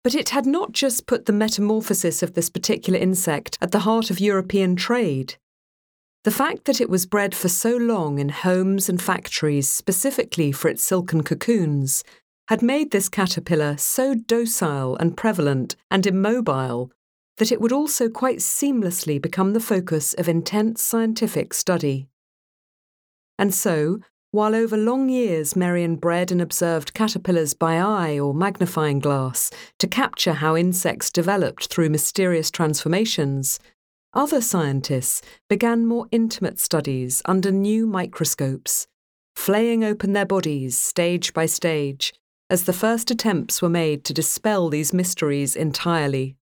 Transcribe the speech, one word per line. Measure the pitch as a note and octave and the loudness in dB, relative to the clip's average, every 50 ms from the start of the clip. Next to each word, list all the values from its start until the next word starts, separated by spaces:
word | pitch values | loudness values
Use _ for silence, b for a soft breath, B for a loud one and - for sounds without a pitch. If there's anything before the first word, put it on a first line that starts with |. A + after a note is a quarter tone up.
But | _ B3 A#3+ | _ 0 0
it | D4+ - - | 0 -2 0
had | - C#4 A#3 | -2 0 0
not | C4+ C#4 E4+ - - | 0 0 0 -2 -4
just | A3+ - C#4 C4+ A3+ - - | -2 -2 0 0 -2 -2 -2
put | - B3 A3+ - | -2 -2 0 2
the | - G#3 | 0 2
metamorphosis | G#3 G#3+ A3 - - G#3 G#3 A3 A3 A3 - A3+ - - F3 D#3+ - F3+ | 2 2 0 0 0 0 0 0 0 0 -2 -2 0 0 -2 0 -2 -4
of | F3 F3+ | -2 -2
this | F3 E3+ - | -4 -4 -2
particular | _ - - - G#3+ - - - F3+ | _ -6 -2 -2 -2 -2 0 0 0
insect | - - F#3 F#3 F3+ - E3+ D3+ C#3+ - - - - | 2 2 2 0 0 0 -2 -2 -4 -6 -10 -6 -6
at | - E3+ | -4 0
the | - G#3 | 0 0
heart | F#3+ A3 A3+ A3+ A3 A3 | 2 2 0 0 0 -2
of | G#3 F3 | -2 0
European | G3 G#3 G3+ F#3+ F#3 F#3+ - G3 F#3+ F3+ F3+ | 0 2 2 0 0 0 0 2 2 2 0
trade. | F3+ - - A#3+ B3 A#3 E3+ C#3 C3 C#3 - - _ _ _ _ _ _ _ _ _ _ _ _ _ _ _ _ _ _ | 0 0 0 0 0 0 0 -2 -4 -4 -8 -12 _ _ _ _ _ _ _ _ _ _ _ _ _ _ _ _ _ _
The | G#3+ | -2
fact | A3 - C4+ D#4+ - - _ | 0 2 0 -2 -2 -4 _
that | - C4 - | 0 2 2
it | A#3+ - | 2 2
was | F3+ F#3 F#3 | 2 0 0
bred | F#3 - G#3 G3+ G3 G3 | 2 2 2 2 0 -2
for | - - F#3 | -2 -2 -2
so | - - - A3+ A#3+ | 0 0 0 0 2
long | B3 A#3+ A#3 A3+ G3 D#3+ D3 C#3+ | 2 2 2 2 0 0 0 0
in | C#3 C#3+ C#3+ | 0 0 -2
homes | C#3+ - - F#3 F3+ F#3 F#3+ F#3+ G3 G3 F#3 | -4 -2 0 2 2 4 2 2 2 2 0
and | - F#3 F3+ | 0 0 0
factories | - - F#3 - - - - - - D3+ D3 C#3+ C#3 | 0 0 -2 -2 -2 -6 -4 -2 0 2 2 2 0
specifically | - - - - - F3+ - - C4+ C4+ - - - - E3+ D#3+ C#3+ C#3 | 0 -2 -2 -2 -2 0 0 0 0 0 0 -2 -2 0 0 0 0 0
for | - - D#3+ | 0 0 0
its | - - - | 0 0 -2
silken | - F#3+ F#3 F3 F3+ E3 D#3+ | 0 0 -2 0 0 0 0
cocoons | D3 - E3 D3 - - A#3 G#3+ E3+ D#3 D3 C#3+ C3+ C3+ - - b b b b b _ _ _ _ | 0 0 -4 -2 0 0 2 2 2 2 2 0 0 0 -2 -4 b b b b b _ _ _ _
had | - A3+ A3 | -2 0 2
made | A#3 A#3+ C4+ D4 D#4 D4 | 2 2 2 2 0 0
this | - G3 G3 - | 0 0 0 0
caterpillar | - - F#3+ F3+ - E3+ - - F3 D#3 D3+ D3 D3 | -2 0 0 0 -2 -4 -2 0 0 2 2 0 -2
so | D3 - - - - B3+ C4+ C#4 | -2 -2 -2 0 0 2 2 0
docile | A#3 A3+ - A3+ A#3 A#3+ A3+ A3+ - F#3+ D#3+ C#3+ C#3 C3+ B2+ B2+ | -2 0 0 0 0 2 0 0 0 0 0 0 -2 -2 -2 -2
and | - E3 E3+ E3+ | 0 0 -2 0
prevalent | - - A3 G#3 F3 D3+ C#3+ C#3 C3 B2 - - _ _ _ | 0 0 0 2 2 2 2 2 0 -2 -4 -8 _ _ _
and | F#3+ F#3+ F#3+ | 0 0 2
immobile | G3+ F#3 F#3+ F#3+ G#3 A#3 B3+ A3+ F#3+ C3+ C3 C3 B2+ A#2+ A#2+ B2+ B2+ _ _ _ _ _ _ _ _ _ | 2 2 2 2 2 2 0 0 0 0 0 -2 -2 -4 -6 -6 -8 _ _ _ _ _ _ _ _ _
that | - A3 A3 | -2 0 0
it | A#3+ - | 2 0
would | G#3+ A#3 B3+ | 2 2 2
also | C#4+ D4+ D4+ - - B3 | 2 0 0 0 0 0
quite | A3+ A3+ - B3+ C4 A#3+ - | -2 0 0 0 0 0 0
seamlessly | - - - - D4 C#4+ C4+ A#3+ G3+ F3 F3 - - D#3 D3 C#3+ | -2 -4 -2 0 0 0 2 0 0 -2 -4 -4 -2 -2 -2 -2
become | - F3 - F#3 F#3+ F#3+ | -2 -4 -2 0 0 2
the | G#3 A3+ | 2 0
focus | A3+ - A3+ F#3 F3+ F3+ D#3+ D3+ D3+ - - | 0 0 -2 -2 0 0 -2 -2 -2 -2 -4
of | - E3 E3+ | -2 0 0
intense | E3 E3 E3+ - G3 G#3+ G#3+ A3+ A3+ - | 0 0 0 0 0 0 0 0 -2 -2
scientific | - - - A3+ A3+ A3 A3 - A3+ G#3+ - D#3 - - - | -4 -2 0 0 0 0 0 -2 -2 -2 -2 -4 -4 -4 -4
study. | - - - F3+ D#3+ D3+ C#3+ C3+ C3+ C3+ _ _ _ _ _ _ _ _ _ _ _ _ _ _ _ _ _ _ _ _ _ _ _ _ _ _ | -4 -2 0 0 0 0 0 -2 -2 -6 _ _ _ _ _ _ _ _ _ _ _ _ _ _ _ _ _ _ _ _ _ _ _ _ _ _
And | - G3 G3+ F#3+ | 0 0 0 2
so, | - - G#3 E3+ D#3 D3 D#3+ F#3 A3 B B B _ _ _ | 0 0 0 2 2 0 0 -2 -4 B B B _ _ _
while | - G#3 G#3+ G#3+ A3 | 0 0 2 2 2
over | A3+ A3+ A3+ A3 | 2 2 0 0
long | G#3+ G#3+ A3+ B3 C4+ C4+ C4 | 0 2 2 2 2 0 2
years | B3+ B3+ A#3+ G#3+ E3+ D#3+ D#3 C#3+ - | 2 2 2 2 0 0 -2 0 0
Merian | F#3 F3+ F3 F3 F3 F3 E3 E3 | 0 0 2 2 0 0 0 -2
bred | D3+ - E3+ E3+ F3 F3+ F3+ | -2 0 0 0 0 0 0
and | F#3 F3 | 0 0
observed | F3 E3+ - - F3 E3+ E3 D#3+ D3+ - - | 0 0 -2 -2 0 0 0 -2 -4 -6 -2
caterpillars | - A3 G#3+ - F3+ - - F3+ E3+ D#3 D3 - | -2 -2 0 -2 -4 0 2 2 2 2 0 -2
by | _ E3+ E3 E3 | _ 0 2 2
eye | E3 F3+ G#3 G#3+ G3 E3+ D#3 D3 C#3+ | 2 2 2 2 0 0 -2 0 0
or | C#3+ C#3+ | 0 0
magnifying | C#3 D#3 F#3 G3+ G3 - F3+ F3 - D#3+ D#3 D3+ C#3+ C#3 | 0 0 0 0 0 0 -2 -2 0 0 0 2 0 0
glass | C3+ D3 C#3 C3+ C3 C3 B2+ - - - B B B B B _ | 0 0 0 0 0 -2 -2 -4 -4 -4 B B B B B _
to | - | -2
capture | - - B3 C4+ - - - - F#3 D#3 | 0 0 0 0 0 -2 -2 0 0 0
how | C#3+ D3+ D#3+ D#3+ | 2 2 2 2
insects | E3 F3 F3+ F3+ F3+ - E3+ - - - - | 4 2 2 0 0 0 -2 -2 -2 -6 -2
developed | - F3 E3 F3+ G3+ G3 E3 - - - - | 0 0 2 2 2 2 0 0 -2 -6 -10
through | - - - E3 D#3 | -4 0 0 2 2
mysterious | D3+ D3 - - - - F#3+ F3+ F3 E3 D#3 - | 2 0 0 -2 0 0 2 2 2 0 0 -2
transformations, | - - E3+ D#3 D3+ - - D#3+ E3+ F#3+ A3+ A3+ - - D3+ C#3 C#3 C3+ C3 - - b b b b _ _ _ _ _ _ _ - | -2 0 0 0 0 0 0 0 2 2 2 0 0 0 0 0 0 -2 -2 -4 -4 b b b b _ _ _ _ _ _ _ 0
other | - C#4+ D4 E4+ C4+ | 0 0 2 2 0
scientists | A3+ - - F3+ D#3 C#3 C3+ C3+ C3+ - C#3+ B2+ B2 - - - B B B B B | 0 2 0 2 2 2 0 -2 -2 -2 -2 -2 0 -2 -4 -4 B B B B B
began | _ G#3 G#3 A#3+ A#3 A#3 A#3 A#3 | _ 0 2 2 2 2 2 2
more | A3+ A#3 A#3 A3+ - | 2 0 0 -2 0
intimate | - A3+ A3+ A3 - - F#3 D3+ - - | 2 2 2 2 0 -2 -4 -4 -2 -4
studies | - - - D#3 C#3+ C#3+ C3+ B2+ B2+ B2+ C3 - - | -2 0 0 0 0 0 -2 -2 -2 -2 -4 -4 0
under | - F#3 F#3+ F3+ G3 | 2 2 2 2 2
new | F#3+ G3 G3 G#3 G#3+ A3 A3+ | 2 2 2 2 2 2 2
microscopes, | A3 G3+ F#3 F3+ F3+ - - D#3+ - - - C#3+ C3+ C3+ C3 _ - - - - _ _ _ _ _ _ _ _ _ _ | 0 0 -2 -4 -6 -4 -2 -2 -2 0 -2 -2 -2 -2 -4 _ -4 -4 -4 -4 _ _ _ _ _ _ _ _ _ _
flaying | - - - G3 G#3+ A3+ A#3 A#3 A3+ A3 | -4 0 0 2 2 4 2 2 2 2
open | G#3+ G#3 G#3+ - G3 G3+ | 2 0 0 0 0 2
their | G#3 G3 | 2 2
bodies | F3+ G3 F#3+ F3 D#3+ D3 C#3 C3 B2+ B2 | 2 0 0 0 0 -2 -2 -4 -2 -2
stage | - - - - F#3 E3+ F3 F3 F3 F3 - _ | -2 -2 -2 0 0 2 2 2 0 -2 -2 _
by | D#3+ D#3+ | 0 0
stage, | D#3+ - - - E3+ D#3+ D3+ C#3+ C#3 C#3 C#3 - - - _ _ _ _ _ _ _ | 0 0 0 0 0 0 0 -2 -4 -4 -4 -6 -6 -6 _ _ _ _ _ _ _
as | F#3 F3+ F3+ | 0 0 2
the | - | 0
first | F3+ F3+ - A3 A#3 A#3 A3+ - | -2 0 0 0 0 0 0 -2
attempts | B3 A3+ - A3 G3 D#3 - - - - - | -4 0 0 0 0 0 -2 -2 -2 0 0
were | |
made | E3+ E3+ F3 E3 D#3 D3+ C#3+ _ | 0 2 2 2 0 0 -2 _
to | - D3 | -6 -4
dispel | D#3+ E3 - - - - A3 G#3+ G3 F3 E3 | -2 -2 -2 -2 -2 0 0 2 2 2 0
these | D3 D3+ D3+ - - | 0 0 0 0 0
mysteries | F3+ F3+ F3+ - - E3 D3 C#3+ C#3+ C#3 C#3 - | 0 0 0 -2 0 0 0 0 0 0 -2 -2
entirely. | - D#3+ D#3 C3+ - - F3 E3+ E3 D3 C#3+ C3+ C3+ C3+ C3+ C3+ _ _ | -2 -2 -2 -2 -2 -2 0 0 2 0 0 0 -2 -4 -4 -8 _ _